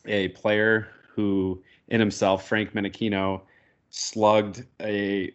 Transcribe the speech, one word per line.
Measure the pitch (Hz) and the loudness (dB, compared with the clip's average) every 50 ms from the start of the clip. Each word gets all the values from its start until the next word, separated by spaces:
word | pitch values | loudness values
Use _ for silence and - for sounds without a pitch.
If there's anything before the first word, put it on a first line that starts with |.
| _ | _
a | - 107 101 95 90 | -4 -2 -2 -2 -2
player | - - - 110 104 104 107 110 110 110 104 - - - _ _ | -6 -4 -2 0 2 4 4 4 4 2 0 -4 -12 -20 _ _
who | - - 107 101 98 98 95 95 90 90 - _ _ _ _ - | -4 -2 0 0 0 0 0 -2 -4 -6 -12 _ _ _ _ -2
in | - 113 | 0 2
himself, | 110 104 101 - 107 98 98 95 - - | 2 0 0 0 2 2 2 0 0 -2
Frank | 113 107 107 - - | -2 -2 -2 -2 -4
Menechino, | 107 101 98 95 - 113 110 101 95 95 95 95 95 - _ _ _ _ _ _ _ _ _ | -6 -6 -6 -6 -4 -4 -2 -2 -2 -2 -2 -4 -6 -8 _ _ _ _ _ _ _ _ _
slugged | - - - - - 110 107 104 107 107 104 101 95 120 127 - _ _ | -12 -10 -10 -8 -2 2 4 6 6 6 4 0 -6 -12 -18 -20 _ _
a | - 107 104 101 101 98 101 98 92 - | -6 -4 -4 -2 -2 -2 -2 -2 -4 -6